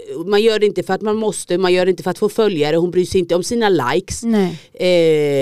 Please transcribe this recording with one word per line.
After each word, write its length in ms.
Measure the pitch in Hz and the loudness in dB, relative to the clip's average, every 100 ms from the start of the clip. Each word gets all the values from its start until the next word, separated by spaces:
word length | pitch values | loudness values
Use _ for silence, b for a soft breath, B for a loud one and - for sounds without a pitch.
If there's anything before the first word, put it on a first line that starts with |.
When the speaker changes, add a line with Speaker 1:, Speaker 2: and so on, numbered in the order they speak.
| - 139 180 | -10 -10 -2
Speaker 1:
man 120 | 208 | 2
gör 160 | 226 214 | 2 2
det 80 | 208 | 0
inte 160 | 180 | 0
för 120 | 170 | -4
att 80 | 190 | -4
man 140 | 214 214 | -2 -2
måste. 420 | 214 - - 175 | -4 -6 -4 -2
Man 140 | 180 | 2
gör 120 | 180 185 | 2 2
det 40 | |
inte 120 | 180 | 0
för 80 | 180 | -4
att 80 | 170 | -2
få 100 | 214 | -2
följare. 480 | - 214 160 170 165 | 0 0 0 0 2
Hon 140 | 175 | 0
bryr 140 | 180 | 0
sig 160 | 175 190 | 0 0
inte 140 | 170 | 0
om 80 | 175 | -2
sina 260 | 175 233 208 | 0 0 2
likes. 540 | 170 123 165 - - | 2 2 -2 -4 -6
Speaker 2:
Nej. 360 | 233 214 185 165 B - 185 175 165 156 147 139 | 0 0 0 -4 B -4 0 4 4 2 2 2